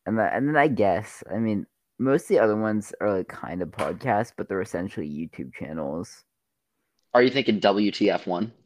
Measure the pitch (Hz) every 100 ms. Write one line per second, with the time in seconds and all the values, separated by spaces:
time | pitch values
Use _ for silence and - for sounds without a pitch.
0 | - 110 101 107 139 151 151 117 101 87
1 | 107 - - 104 113 104 - _ _ -
2 | 131 139 - 185 110 107 110 107 101 -
3 | 104 95 - - - 87 82 - 73 92
4 | 131 104 120 - 104 95 95 85 95 -
5 | 76 73 82 - 67 - 69 80 71 80
6 | 104 - _ _ _ _ _ _ _ _
7 | _ 120 127 131 117 104 101 101 104 -
8 | 101 87 - 90 113 -